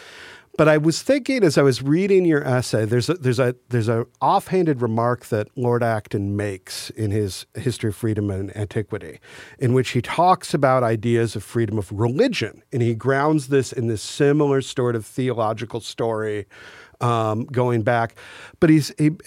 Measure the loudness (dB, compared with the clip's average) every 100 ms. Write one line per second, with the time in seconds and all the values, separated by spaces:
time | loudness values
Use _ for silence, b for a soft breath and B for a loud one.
0 | B B B B B 2 4 4 2 0
1 | 0 0 0 2 2 4 4 2 0 0
2 | 4 4 4 2 2 0 0 -2 2 0
3 | 0 -2 0 0 0 -2 _ -2 0 -2
4 | -4 _ 2 2 2 0 0 0 0 0
5 | 0 0 -2 -4 -4 -4 -2 0 0 -2
6 | -4 -4 -4 -4 -4 -6 -12 -14 -12 -6
7 | -4 -2 -2 -6 -12 -8 -6 -4 -6 -4
8 | -4 -2 -2 -4 -8 -8 -6 -6 -6 -10
9 | -12 -18 B B B B 0 2 2 -2
10 | -2 2 2 2 0 0 4 4 2 0
11 | 0 0 0 -4 -6 -4 -2 -2 -6 -2
12 | -2 2 0 0 -6 -8 _ -2 -2 0
13 | 0 0 2 0 0 0 0 -4 -4 -4
14 | -8 0 2 4 2 0 -2 -2 -2 -2
15 | -6 -4 -4 -2 -2 -2 -8 -10 -10 -4
16 | -4 -2 -4 -6 -10 B B B B _
17 | 0 0 0 -2 -4 -2 0 0 0 0
18 | -2 -6 B B B 0 4 4 2 0
19 | 0 0